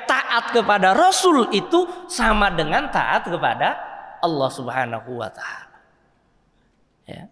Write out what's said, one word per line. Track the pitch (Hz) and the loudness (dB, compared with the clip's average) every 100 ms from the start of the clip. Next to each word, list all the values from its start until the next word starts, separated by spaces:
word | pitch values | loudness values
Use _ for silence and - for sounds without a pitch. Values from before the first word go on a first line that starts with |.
taat | - 262 - 240 - | -2 -2 0 -2 0
kepada | 240 208 208 185 | 0 2 4 4
Rasul | 196 359 381 370 294 226 202 | 6 4 6 4 4 4 0
itu | - 339 359 - - | 2 0 0 -6 -12
sama | - 220 214 202 | -2 0 2 2
dengan | 170 151 196 294 | 0 0 0 0
taat | 175 120 190 220 | -2 0 0 -2
kepada | 170 135 113 160 294 - - - - | -2 -2 0 -2 -2 -10 -16 -18 -4
Allah | 175 156 131 | -2 0 -2
Subhanahu | 131 123 123 123 117 117 123 | -4 -6 -4 -4 -6 -10 -10
wa | 110 | -10
taala. | - - - - _ _ _ _ _ _ _ _ _ _ _ _ _ - | -10 -14 -16 -18 _ _ _ _ _ _ _ _ _ _ _ _ _ -18
Ya. | - 202 | -18 -18